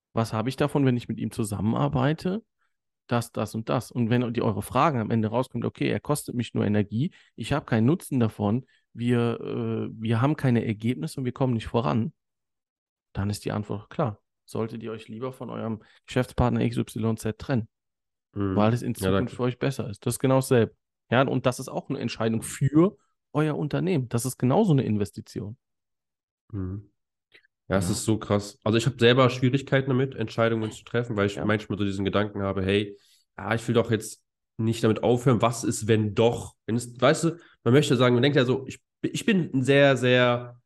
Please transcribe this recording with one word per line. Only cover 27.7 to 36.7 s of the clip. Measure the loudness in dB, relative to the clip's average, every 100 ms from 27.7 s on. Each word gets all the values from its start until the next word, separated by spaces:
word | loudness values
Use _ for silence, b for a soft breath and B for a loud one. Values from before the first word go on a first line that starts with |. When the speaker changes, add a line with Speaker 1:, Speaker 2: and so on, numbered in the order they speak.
| -2
Speaker 2:
es | 0
Speaker 1:
Ja. |
Speaker 2:
ist | -2
so | 0 0
krass. | 2 -2 -2 -8
Also | 0 2
ich |
habe | 2 4
selber | 6 8 6
Schwierigkeiten | 4 2 0 0 0 2
damit, | 0 -2
Entscheidungen | -4 -6 0 2 2 -4
zu | -8
treffen, | -6 -4 -2 0
weil | 0
ich | 0
Speaker 1:
Ja. | 0
Speaker 2:
manchmal | 0 0 -4
so |
diesen | -2 0
Gedanken | 0 0 0 -2
habe, | -2 -2
hey, | 0 0 0 -10 B B _ -12
ja, | -4
ich | -4 0
will |
doch | 2 2
jetzt | 0 -2 -16 _ _ _ -4
nicht | -2 2
damit | 2 2
aufhören, | 2 2 4 4
was | 2 0
ist, | -4 -4 2
wenn | 2 2
doch? | 2 2 2 -10 _
Wenn | -6